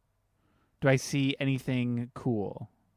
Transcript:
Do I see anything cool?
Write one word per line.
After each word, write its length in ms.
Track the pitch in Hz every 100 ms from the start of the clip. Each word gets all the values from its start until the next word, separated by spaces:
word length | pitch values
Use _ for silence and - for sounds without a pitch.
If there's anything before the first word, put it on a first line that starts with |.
| _ _ _ _ _ _ _ _
Do 60 | 139
I 80 | 135
see 380 | - 143 135 -
anything 720 | 135 131 131 127 120 120 123
cool? 540 | - 135 113 95 - - _ _